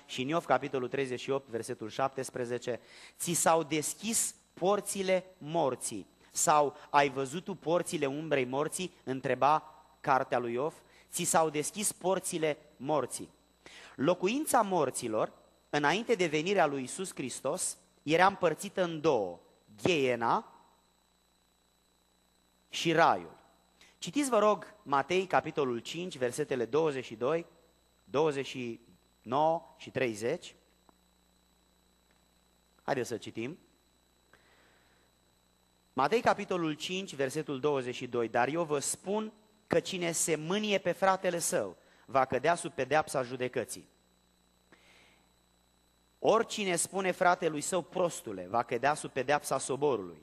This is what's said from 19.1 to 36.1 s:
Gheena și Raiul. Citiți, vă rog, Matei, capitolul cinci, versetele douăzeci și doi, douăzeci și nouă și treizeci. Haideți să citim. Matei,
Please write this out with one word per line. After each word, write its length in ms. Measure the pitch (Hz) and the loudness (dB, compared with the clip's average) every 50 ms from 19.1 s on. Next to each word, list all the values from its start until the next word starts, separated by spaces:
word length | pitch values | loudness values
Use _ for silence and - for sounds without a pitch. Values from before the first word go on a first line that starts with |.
| 139 110 98 87 85 - - _ _ _ _ _ 107 - | 2 2 0 -2 -6 -12 -18 _ _ _ _ _ -20 -2
Gheena 680 | - 185 175 147 135 127 120 117 117 120 165 214 - - - - _ _ _ _ _ _ _ _ _ _ _ _ _ _ _ _ _ _ _ _ _ _ _ _ _ _ _ _ _ _ _ _ _ _ _ _ _ _ _ _ _ _ | 0 2 2 4 4 2 2 2 2 2 2 0 -2 -6 -18 -20 _ _ _ _ _ _ _ _ _ _ _ _ _ _ _ _ _ _ _ _ _ _ _ _ _ _ _ _ _ _ _ _ _ _ _ _ _ _ _ _ _ _
și 240 | - - - 170 | -8 -2 0 2
Raiul. 440 | 160 160 165 139 110 90 85 78 - - _ _ _ _ _ _ _ _ - - _ _ | 6 6 6 6 6 2 -2 -8 -16 -20 _ _ _ _ _ _ _ _ -20 -20 _ _
Citiți, 320 | - 277 - 285 294 262 | -12 -4 -2 -2 0 2
vă 80 | 240 208 | 4 6
rog, 360 | 208 214 208 180 - - - - | 6 6 4 2 -2 -12 -20 -18
Matei, 440 | _ 131 143 139 135 - 180 185 196 | _ 0 0 0 2 2 2 0 2
capitolul 520 | 180 - 131 - 156 - 160 139 127 120 117 | 2 2 2 2 2 -2 -2 0 0 -2 -4
cinci, 380 | - - - 165 180 185 160 | -6 -8 -8 -8 -8 -10 -4
versetele 480 | 135 127 120 120 147 147 - 139 123 117 | -4 -2 -2 -2 -4 -4 -2 -2 -2 -2
douăzeci 400 | 113 127 151 165 156 135 131 120 | 0 2 2 2 2 -2 -4 -8
și 100 | - 117 | -10 -6
doi, 320 | 107 120 135 160 170 175 - - _ _ _ _ _ _ _ _ _ _ | -4 -2 0 0 -2 -4 -8 -18 _ _ _ _ _ _ _ _ _ _
douăzeci 420 | - - 135 160 156 139 139 131 | -4 0 2 2 2 0 -2 -6
și 340 | - - 131 123 117 117 - - - - _ _ _ _ _ | -6 -8 -8 -6 -6 -8 -10 -14 -20 -20 _ _ _ _ _
nouă 520 | _ 104 127 143 156 160 165 170 - - - | _ -2 0 2 2 2 0 -2 -6 -12 -20
și 140 | - - 110 | -18 -18 -8
treizeci. 640 | - 131 131 120 107 98 110 123 160 185 - - - _ _ _ _ _ _ - _ _ _ _ _ _ _ _ _ _ _ _ _ _ _ _ _ _ _ _ _ _ _ _ _ _ _ _ _ _ _ _ _ _ _ _ _ _ | -2 -2 -2 -2 -2 -2 -4 -4 -4 -4 -8 -14 -20 _ _ _ _ _ _ -20 _ _ _ _ _ _ _ _ _ _ _ _ _ _ _ _ _ _ _ _ _ _ _ _ _ _ _ _ _ _ _ _ _ _ _ _ _ _
Haideți 260 | _ - 143 135 117 - | _ -2 -2 -2 -2 -2
să 80 | 120 | -6
citim. 420 | 101 - 110 - 113 113 135 180 - _ _ _ _ _ _ _ _ _ _ _ _ _ _ - _ _ _ _ _ _ _ _ _ _ _ _ _ _ _ _ _ _ _ _ _ _ _ _ _ _ _ _ _ _ _ | -8 -8 -10 -8 -8 -8 -8 -8 -12 _ _ _ _ _ _ _ _ _ _ _ _ _ _ -20 _ _ _ _ _ _ _ _ _ _ _ _ _ _ _ _ _ _ _ _ _ _ _ _ _ _ _ _ _ _ _
Matei, 280 | _ 127 135 143 | _ 0 2 4